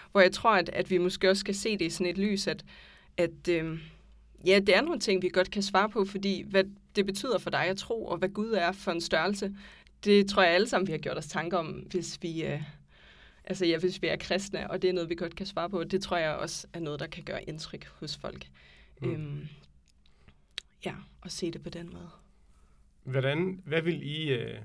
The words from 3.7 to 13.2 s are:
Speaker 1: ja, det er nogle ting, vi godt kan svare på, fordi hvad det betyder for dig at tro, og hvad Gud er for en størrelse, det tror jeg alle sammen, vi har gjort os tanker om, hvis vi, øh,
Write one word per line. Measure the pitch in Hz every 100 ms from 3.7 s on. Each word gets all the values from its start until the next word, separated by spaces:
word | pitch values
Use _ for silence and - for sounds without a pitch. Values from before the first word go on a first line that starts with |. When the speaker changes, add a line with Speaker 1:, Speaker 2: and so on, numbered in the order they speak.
| 160 156 - - - - - 180
Speaker 1:
ja, | 202
det | 202 190
er |
nogle | 311 330
ting, | - 190
vi | 180
godt | 185 185
kan | 208
svare | 196 190 208
på, | 220
fordi | 196 196 196 190 202
hvad | 196 196 - - -
det | 202
betyder | 196 269 190
for | -
dig | 139 165
at | 190
tro, | - 226 -
og | 175
hvad | 185
Gud | 202 220
er | 208 170
for | 196 -
en | 170
størrelse, | 170 165 175 202 196 202 - - - -
det | 208 202 196
tror | 202
jeg | 180
alle | 175 208
sammen, | 185 190
vi |
har | 156
gjort | 147 139
os | -
tanker | 160 165 180
om, | 160
hvis | - - 180 165 -
vi, | 165 160
øh, | 143 147 151 - - - - -